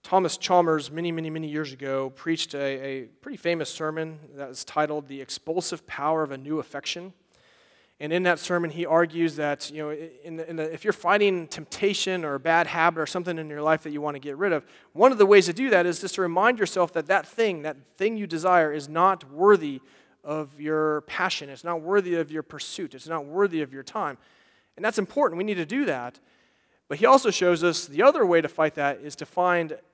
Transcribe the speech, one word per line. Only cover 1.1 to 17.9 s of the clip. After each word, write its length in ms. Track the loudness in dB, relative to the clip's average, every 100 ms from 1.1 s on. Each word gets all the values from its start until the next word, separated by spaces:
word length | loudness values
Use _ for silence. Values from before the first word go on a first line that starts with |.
many, 180 | -4 -6
many 180 | -8 -6
years 240 | -6 -8
ago, 380 | -8 -6 -4 -4
preached 460 | -6 -4 -4 -4 -4
a, 20 |
a 440 | -4 -4 -8 -10 -12 _
pretty 160 | -16 -6
famous 320 | -2 -2 -4
sermon 500 | -4 -6 -4 -8 -10 -18 -14
that 140 | -12
was 160 | -12 -4
titled 420 | 0 0 -2 -8
The 140 | -14
Expulsive 640 | -10 -10 -4 -4 -4 -8 -10
Power 380 | -4 0 0
of 80 | -2
a 60 | -6
New 220 | -6 -6
Affection. 540 | -6 -10 -8 -10 -12 _ _ _ _ _ _ _ _ _
And 120 | -2
in 120 | 0
that 160 | 2 0
sermon, 320 | 0 -2 -2
he 120 | -6
argues 520 | 2 4 4 0 -2 0
that, 340 | -4 -4 -8
you 80 | -10
know, 180 | -10 -10 -14 -18
in 140 | -14 -12
the, 120 | -10
in 60 | -6
the, 180 | -6
if 100 | -2
you're 80 | -2
fighting 560 | 0 2 4 4 2 -4
temptation 760 | -12 -12 -2 0 0 -2 -4 -4
or 80 |
a 60 | -4
bad 260 | 2 2 2
habit 340 | 2 2 2
or 60 | -4
something 320 | -4 -4 -6
in 100 | -8
your 140 | -2
life 220 | 2 2
that 80 | 0
you 100 | -6
want 140 | -6 -6
to 40 |
get 160 | -10 -4
rid 160 | -2
of, 120 | -2 -4 -20 _
one 180 | 4 4
of 80 | 6
the 60 | 8
ways 200 | 8 6
to 80 |
do 160 | -2 2
that 160 | 4 4
is 160 | -2
just 140 | -6 -2
to 60 |
remind 360 | 0 4 2 2
yourself 340 | -2 0 0
that 120 | -2 0
that 220 | 0 0
thing, 340 | -2 -2 -2
that 160 | -8 -10 _